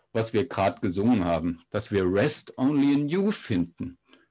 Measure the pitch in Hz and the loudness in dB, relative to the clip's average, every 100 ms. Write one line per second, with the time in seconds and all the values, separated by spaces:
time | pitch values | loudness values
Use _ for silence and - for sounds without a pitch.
0 | _ 113 110 107 95 - 98 - 104 90 | _ -4 -2 -2 -2 0 0 0 -4 0
1 | 110 113 87 82 87 85 _ 104 - 101 | 2 2 2 0 -2 -6 _ -8 -2 0
2 | 92 98 147 - - - 131 147 139 143 | 2 2 2 -2 -8 -2 0 2 4 2
3 | 147 185 202 208 - 90 85 - 110 - | 0 0 0 -2 -2 -2 -2 -6 -12 -14
4 | _ - _ | _ -20 _